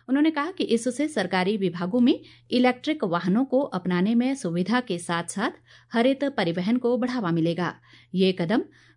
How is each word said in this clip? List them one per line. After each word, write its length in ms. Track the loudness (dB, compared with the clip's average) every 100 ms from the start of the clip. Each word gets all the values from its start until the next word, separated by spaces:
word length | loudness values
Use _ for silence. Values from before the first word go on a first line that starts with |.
| -4
उन्होंने 220 | 2 2
कहा 200 | 0 -4
कि 120 | -4
इससे 440 | 0 0 0 -2 -2
सरकारी 500 | -2 -2 0 0 0
विभागों 420 | -2 -2 -2 2
में 200 | 4 2 -2 -20 -2
इलेक्ट्रिक 520 | 2 2 2 -4 -2
वाहनों 420 | -2 -2 2 2 2
को 140 | 0
अपनाने 560 | 0 -4 -2 0 2 2
में 200 | 0 -2
सुविधा 440 | -4 -2 0 0
के 180 | 0 -6
साथ-साथ 540 | -4 -6 -4 -4 -4 -6 _ -20 _
हरित 300 | 2 2 2
परिवहन 540 | -2 -2 -2 0 0 0
को 200 | 0 0
बढ़ावा 340 | -2 -2 -2
मिलेगा। 440 | 0 0 -2 -4 -6 _ -20 _ 0
ये 160 | 0
कदम 300 | 0 0 -2 -2 -12 _